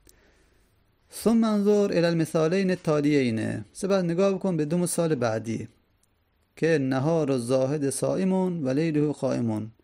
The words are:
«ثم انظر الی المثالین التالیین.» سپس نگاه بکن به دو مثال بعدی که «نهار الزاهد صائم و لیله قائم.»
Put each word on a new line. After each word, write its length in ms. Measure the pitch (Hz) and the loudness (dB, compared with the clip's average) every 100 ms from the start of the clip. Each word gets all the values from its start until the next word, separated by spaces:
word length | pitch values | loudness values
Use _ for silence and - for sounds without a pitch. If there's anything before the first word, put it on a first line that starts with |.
| _ _ _ _ _ _ _ _ _ _ _ | _ _ _ _ _ _ _ _ _ _ _
«ثم 320 | - 208 233 | -2 2 2
انظر 480 | 226 208 202 208 202 | 2 2 4 2 2
الی 120 | 180 170 | 2 2
المثالین 640 | 165 156 165 160 190 185 | 0 0 0 2 2 0
التالیین.» 960 | 175 - 151 147 143 127 110 110 110 - | -2 0 2 2 2 2 0 -4 -6 -10
سپس 300 | - 185 196 | -8 -2 0
نگاه 300 | 170 170 196 | 0 0 0
بکن 240 | 190 190 165 | 0 -2 -2
به 80 | 151 | -2
دو 120 | 175 | -2
مثال 380 | 175 - 165 139 | -2 0 0 0
بعدی 520 | 120 110 110 104 107 _ _ _ _ _ _ _ _ - | 0 -2 -4 -6 -8 _ _ _ _ _ _ _ _ -4
که 200 | 156 156 | 0 0
«نهار 540 | 131 131 147 165 139 | 0 0 0 0 0
الزاهد 580 | 131 117 131 131 151 139 | -2 0 0 0 -2 -2
صائم 440 | - 135 151 190 | -2 -2 0 0
و 360 | 190 185 170 131 | 0 0 -2 -2
لیله 420 | 135 165 147 151 | 0 0 0 -2
قائم.» 600 | 139 151 127 117 104 113 _ | -2 -2 -2 -2 -4 -8 _